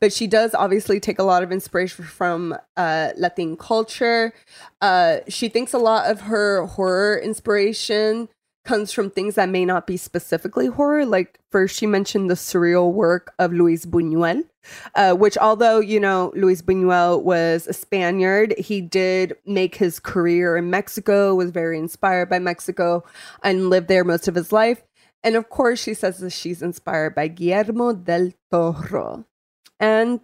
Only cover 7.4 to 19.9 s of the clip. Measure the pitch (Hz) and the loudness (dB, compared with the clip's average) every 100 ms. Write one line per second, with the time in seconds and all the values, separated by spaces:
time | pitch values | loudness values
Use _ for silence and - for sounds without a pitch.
7.4 | - 208 202 214 - 208 214 226 226 _ | -2 0 0 -2 -4 0 0 -2 -6 _
8.4 | _ _ - 220 208 - 196 196 202 208 | _ _ -4 -4 -2 -4 -4 -4 -4 0
9.4 | 185 190 180 180 - 185 - 175 - - | 0 0 0 -2 -4 -8 -8 -10 -6 -6
10.4 | 196 247 254 254 285 302 269 190 180 _ | -4 -2 -2 0 0 0 0 0 -2 _
11.4 | _ 202 190 - 214 196 202 208 185 175 | _ 0 0 0 0 0 0 -2 -2 -2
12.4 | - 180 170 175 175 190 170 175 - - | -2 0 2 4 2 2 2 0 -2 -2
13.4 | 175 175 170 165 170 175 165 160 170 220 | 0 2 2 2 -2 -2 0 0 0 0
14.4 | 339 _ - - - - 196 180 208 - | -6 _ -20 -20 -4 2 4 6 4 4
15.4 | 220 220 233 220 202 214 196 185 180 - | 2 4 4 4 2 2 2 0 -2 0
16.4 | 190 185 175 190 180 180 175 175 180 170 | 2 2 0 2 2 4 4 2 2 2
17.4 | 165 165 - - - 196 175 190 185 196 | 2 0 -4 -10 -6 -2 -2 0 2 2
18.4 | 214 - - 202 170 190 185 185 185 - | 2 0 -4 -6 -2 0 0 0 -2 -6
19.4 | 190 196 185 - 180 | -4 -2 -2 0 -2